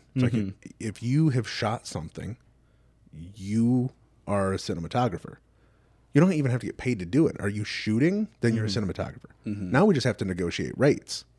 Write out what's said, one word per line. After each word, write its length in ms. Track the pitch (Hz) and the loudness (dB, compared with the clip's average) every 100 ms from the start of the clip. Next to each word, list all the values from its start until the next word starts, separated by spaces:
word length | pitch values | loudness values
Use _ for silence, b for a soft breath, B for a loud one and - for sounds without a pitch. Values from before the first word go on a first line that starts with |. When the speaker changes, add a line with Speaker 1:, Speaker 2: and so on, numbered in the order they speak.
| _ 131 | _ 0
Speaker 1:
It's 80 | |
Speaker 2:
Mm-hmm. 220 | 123 113 98 | 0 0 -4
Speaker 1:
like, 80 | - - - | -8 -18 -10
if, 160 | 110 - | -10 -6
if 60 | |
you 240 | 117 143 160 | -2 2 4
have 200 | 123 110 | 2 -2
shot 380 | - 107 117 - | -4 -2 -4 -8
something, 520 | 90 78 - 85 120 _ _ _ _ _ _ _ 78 87 | -10 -10 -10 -10 -12 _ _ _ _ _ _ _ -18 -18
you 560 | 104 95 110 117 127 123 - _ _ - | -14 -4 2 2 2 0 -6 _ _ -2
are 260 | 101 95 | 0 0
a 40 | 95 | -2
cinematographer. 800 | - 85 82 120 123 85 - - _ _ _ _ _ _ _ | -4 -6 -4 0 0 -2 -12 -20 _ _ _ _ _ _ _
You 60 | 143 | 4
don't 120 | 180 | 4
even 180 | 156 135 | 4 0
have 100 | 123 | 0
to 60 | - | -4
get 100 | - | -4
paid 220 | 127 110 | -2 -2
to 80 | 87 | 0
do 200 | 131 165 | 2 2
it. 100 | - | 0
Are 100 | 104 | -4
you 160 | 104 | -4
shooting? 640 | 110 - - 110 160 202 214 - | -6 -6 0 2 2 2 -4 0
Then 140 | 120 | 0
you're 100 | 113 | 2
a 40 | 107 | 0
Speaker 2:
Mm-hmm. 220 | 98 98 | -2 -4
Speaker 1:
cinematographer. 400 | - 95 - - - - | -4 -6 -8 -20 -14 -10
Speaker 3:
Mm-hmm. 240 | 104 90 | -8 0
Speaker 1:
Now 140 | 123 | 4
we 100 | 214 | 6
just 120 | 147 123 | 6 2
have 100 | 104 | 0
to 60 | |
negotiate 480 | 98 87 87 - 67 - | -2 -2 -2 -2 -6 2
rates, 480 | 143 - - - - | 2 2 -4 -12 -12